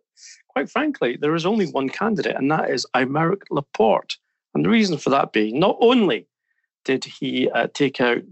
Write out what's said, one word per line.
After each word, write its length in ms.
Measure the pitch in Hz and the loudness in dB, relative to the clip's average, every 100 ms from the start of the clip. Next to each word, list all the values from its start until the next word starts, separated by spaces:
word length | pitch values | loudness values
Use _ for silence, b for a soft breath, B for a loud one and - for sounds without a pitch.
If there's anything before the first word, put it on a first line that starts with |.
| _ _ B B B | _ _ B B B
quite 200 | 262 - | -6 -4
frankly, 460 | 233 302 - 123 127 | -2 -2 -2 -2 -2
there 140 | 147 | -2
is 120 | 165 170 | 0 0
only 200 | 220 165 | 0 -2
one 220 | 135 135 | -2 -4
candidate, 480 | - 220 196 110 - | -2 -2 -2 -2 -2
and 140 | 135 | 0
that 200 | 156 - | 0 0
is 160 | 131 - | -4 -2
Aymeric 480 | 123 127 147 165 196 - | -2 0 0 0 -2 -4
Laporte. 640 | 147 - - 220 185 - - _ _ _ | -6 -4 0 2 2 0 -14 _ _ _
And 100 | 147 | -2
the 60 | 160 | 2
reason 280 | 226 196 147 | 4 2 0
for 120 | 135 | 0
that 220 | 135 135 | 0 2
being, 280 | 110 107 127 | 0 0 2
not 160 | 196 - | 0 4
only 460 | 233 254 185 117 - _ _ _ _ _ | 4 4 2 0 -6 _ _ _ _ _
did 200 | - 131 | -4 -2
he, 460 | - - 135 127 135 | -4 -8 -4 -2 0
uh, 180 | 117 127 | 0 -2
take 260 | - 139 - | 0 -2 0
out 220 | 120 120 - | 0 0 -4